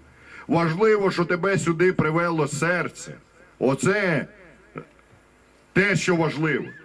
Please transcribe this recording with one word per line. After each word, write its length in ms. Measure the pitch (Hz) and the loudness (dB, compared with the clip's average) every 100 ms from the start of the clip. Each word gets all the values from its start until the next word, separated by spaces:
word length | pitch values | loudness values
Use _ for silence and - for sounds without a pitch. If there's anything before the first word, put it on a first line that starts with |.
| - - - - - | -16 -20 -20 -14 -2
Важливо, 640 | 165 165 165 220 214 196 | 0 0 2 4 4 2
що 140 | - 170 | 0 -2
тебе 320 | 175 190 185 | 0 0 0
сюди 360 | 165 165 185 | 0 2 2
привело 540 | 185 156 160 175 165 139 | 2 0 0 0 0 -2
серце. 680 | 139 165 175 139 - - 67 - - - - | -2 0 0 -4 -10 -16 -18 -20 -20 -20 -2
Оце 680 | - 135 175 208 185 143 82 - - - - - - _ _ - _ _ _ _ _ | 0 2 0 2 0 -2 -4 -12 -20 -20 -20 -18 -18 _ _ -20 _ _ _ _ _
те, 220 | 175 202 165 | 0 2 0
що 200 | - 170 | 0 0
важливо. 500 | 156 123 156 120 - - | 0 -2 -2 -2 -6 -14